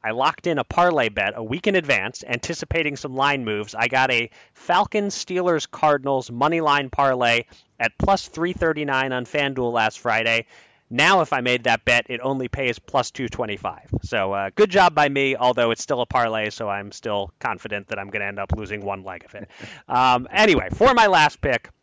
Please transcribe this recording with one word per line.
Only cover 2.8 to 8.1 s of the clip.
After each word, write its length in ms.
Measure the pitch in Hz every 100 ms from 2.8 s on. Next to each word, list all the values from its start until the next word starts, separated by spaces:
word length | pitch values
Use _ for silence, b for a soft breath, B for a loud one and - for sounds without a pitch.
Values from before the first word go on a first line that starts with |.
| 151 135
some 180 | 143 131
line 300 | 139 139 113
moves. 280 | 104 104
I 140 | 110 123
got 240 | 131 131
a 180 | 120 117 b b _
Falcons-Steelers-Cardinals 1800 | - 175 202 214 202 - - 180 180 160 - - 156 143 135 135 123
money 280 | 120 147 165
line 300 | 151 143 135
parlay 540 | - 139 127 120 117 120 b b _
at 180 | 117 _
plus 300 | -